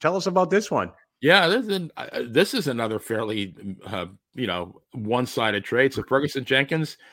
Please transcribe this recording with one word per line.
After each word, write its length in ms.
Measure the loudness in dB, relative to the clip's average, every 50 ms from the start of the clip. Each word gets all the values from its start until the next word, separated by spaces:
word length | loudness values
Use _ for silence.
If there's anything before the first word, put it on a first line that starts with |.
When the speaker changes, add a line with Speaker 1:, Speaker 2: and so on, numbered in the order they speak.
Speaker 1:
Tell 160 | -2 0 0 0
us 100 | -2 2
about 220 | 2 2 2 4
this 200 | 2 0 0 0
one. 220 | 0 -2 -2 -2 -6 _ _ _ _ _
Speaker 2:
Yeah, 260 | 4 6 6 6 6 4
this 180 | 2 0 0
is 100 | -2 -4
an-, 160 | -4 -4 -6 -10 -12
uh, 260 | -12 -8 -6 -8 -6 0
this 260 | 2 2 2 4 2
is 140 | -2 -2 -2
another 320 | -2 -2 -2 -2 -2 -4
fairly, 560 | -4 -4 -4 -2 -2 -2 -2 -4 -4 -6 -8 -12 -12 -12 -12 -10 -10 -8
uh, 180 | -8 -6 -8 -8 -10 -18 _ _ _
you 100 | -6 -4
know, 360 | -4 -2 -4 -6 -8 -12 -20 _ _
one-sided 720 | -12 -8 -4 0 0 0 0 -2 -2 0 0 0 0 0 -2
trade. 300 | 0 2 4 4 4 2
So 100 | -2 -2
Ferguson 420 | 0 0 2 2 0 -4 -6 -2
Jenkins, 520 | 0 2 2 2 2 0 -2 -2 -4 -8 -14 -20 -20